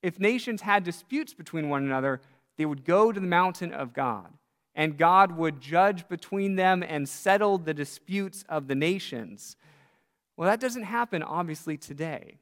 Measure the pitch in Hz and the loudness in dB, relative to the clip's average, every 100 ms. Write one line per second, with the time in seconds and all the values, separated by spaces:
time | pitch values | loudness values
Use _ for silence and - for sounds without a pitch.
0 | 185 170 196 247 240 214 208 202 180 170 | -6 0 0 0 -4 -6 0 0 0 -8
1 | - 277 311 - 156 165 151 143 139 131 | -6 -6 -6 -12 -8 -6 -2 -2 0 0
2 | 135 131 _ _ _ - 156 139 131 180 | 0 -4 _ _ _ -6 -4 -4 2 4
3 | 220 202 190 175 185 170 170 143 131 120 | 4 2 0 2 2 -2 -8 -8 -8 -4
4 | 131 107 87 - _ _ _ 147 156 147 | -2 -4 -8 -20 _ _ _ -2 -2 4
5 | 165 185 196 165 160 147 131 170 196 185 | 6 8 6 4 -2 -2 0 4 4 2
6 | 170 175 - 196 196 190 185 185 175 151 | -8 -12 -6 -2 0 4 4 4 0 -4
7 | 139 - 196 196 208 196 160 147 143 - | -4 -2 2 4 4 2 -2 -4 -6 -10
8 | - 190 196 - - 156 135 135 156 190 | -6 -4 -4 -8 -6 -6 -2 0 0 0
9 | - - 110 101 - - _ _ _ _ | -4 -10 -12 -14 -20 -20 _ _ _ _
10 | _ _ _ - 170 220 254 240 196 233 | _ _ _ -2 0 0 -2 -6 -6 -4
11 | 240 175 156 160 175 156 - 151 - 139 | -2 -4 -4 -4 -4 -6 -8 -8 -10 -10
12 | 160 147 - - | -8 -8 -14 -20